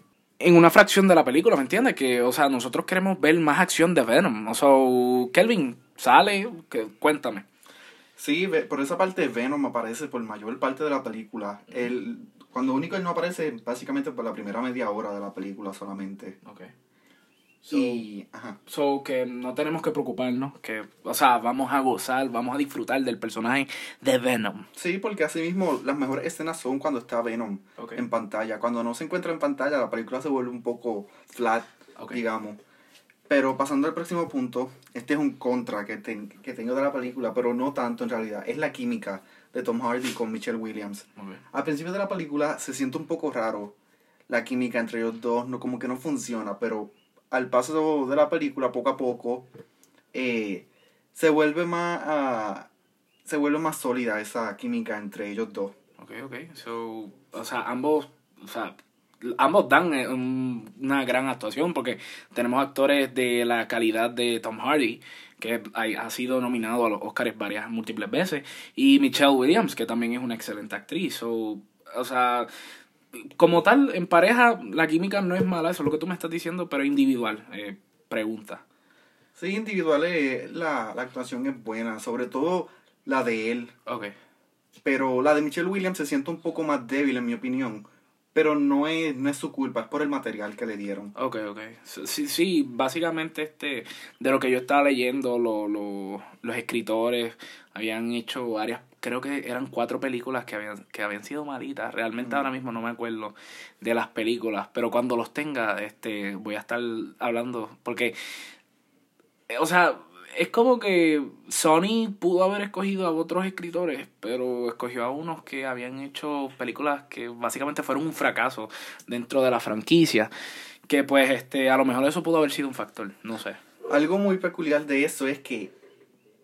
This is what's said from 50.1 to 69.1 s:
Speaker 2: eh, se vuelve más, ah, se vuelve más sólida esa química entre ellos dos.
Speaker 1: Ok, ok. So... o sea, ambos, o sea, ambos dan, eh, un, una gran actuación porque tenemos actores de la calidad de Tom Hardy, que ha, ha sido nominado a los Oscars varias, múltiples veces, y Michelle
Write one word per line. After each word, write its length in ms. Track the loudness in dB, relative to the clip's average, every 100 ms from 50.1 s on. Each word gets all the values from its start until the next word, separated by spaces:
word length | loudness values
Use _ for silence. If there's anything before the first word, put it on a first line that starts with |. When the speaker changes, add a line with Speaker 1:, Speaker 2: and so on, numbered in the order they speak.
Speaker 2:
eh, 540 | -6 -2 -2 -2 -6 -10 _ _ _ _
se 160 | 0 4
vuelve 340 | 6 4 2
más, 360 | 0 0 0 -2
ah, 640 | -2 0 0 0 -4 -6 -12 _ _ _ _ _
se 120 | -4 0
vuelve 240 | 2 2
más 160 | 0 -2
sólida 440 | -2 -2 -2 -2
esa 360 | -4 -4 -6 -6
química 420 | -4 -4 -4 -6
entre 320 | -8 -8 -8
ellos 220 | -6 -6
dos. 180 | -4 -6 -8 _ -20
Speaker 1:
Ok, 80 | -18 -14
ok. 100 | -12 -12 -14
So... 540 | -16 -10 -8 -8 -8 -12 -16 _
o 140 | -12
sea, 180 | -6 -6
ambos, 460 | -4 -2 2 2 0 _ _ _
o 60 | -12
sea, 260 | -8 -8 -10 _ _ _ _ -6 2
ambos 300 | 4 6 6
dan, 260 | 6 6
eh, 140 | 2 0
un, 640 | -2 -2 -2 -2 -4 -8 -6
una 240 | -2 0
gran 240 | 2 2 0
actuación 440 | -2 -4 -2 0
porque 260 | 0 -2 -4 -8 -18 -10
tenemos 260 | -4 0 2
actores 500 | 0 2 4 4 2
de 300 | 0 0 2
la 240 | 2 0 0
calidad 420 | 0 2 2 0
de 300 | 0 0 0
Tom 180 | -4 -4
Hardy, 420 | 0 2 2 -2 -12 -20 -20 _
que 240 | -4 -4 -4
ha, 80 | -4 -2 -4
ha 60 | -6
sido 300 | -6 -2 0
nominado 440 | 0 -2 -2 0 2
a 40 |
los 100 | 0
Oscars 380 | -4 -4 -4 -2
varias, 320 | -6 -6 -6
múltiples 400 | -6 -6 -6 -4
veces, 320 | -2 0 -2 -8 -14 -10
y 240 | 4 8 8
Michelle 320 | 8